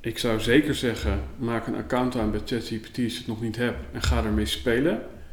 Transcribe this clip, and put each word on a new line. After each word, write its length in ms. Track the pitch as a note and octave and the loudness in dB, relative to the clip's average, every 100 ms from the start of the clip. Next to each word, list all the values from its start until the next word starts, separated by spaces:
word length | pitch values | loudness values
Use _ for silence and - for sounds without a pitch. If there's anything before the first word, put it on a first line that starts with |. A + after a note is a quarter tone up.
Ik 180 | A#2+ G#2+ | -6 -2
zou 220 | B2 A2+ | 0 2
zeker 340 | G#2+ B2 - | 6 6 6
zeggen: 460 | C3+ B2+ G#2+ - - - - | 2 0 0 0 0 -2 -4
maak 280 | A#2 A#2 A2+ | -2 -2 -2
een 100 | G#2 | -6
account 400 | G#2+ B2 B2+ B2 | 0 2 2 2
aan 140 | A2 | 0
bij 100 | G2+ | 0
Chat 200 | - A#2+ A2+ | -2 -4 -2
G 140 | A2 | -6
P 40 | |
T 140 | - - | -6 -2
als 140 | A#2+ | -2
je 60 | - | -2
het 80 | - | -6
nog 140 | G#2+ | -4
niet 160 | A#2 G#2+ | -4 -2
hebt 220 | A#2+ A#2 - | -2 -2 -8
en 100 | B2+ | -2
ga 220 | - A#2+ | 2 2
ermee 220 | A2 G#2+ G#2+ | 2 2 0
spelen. 560 | - - A#2 D3+ A3 - - - | 0 2 4 4 0 -4 -14 -12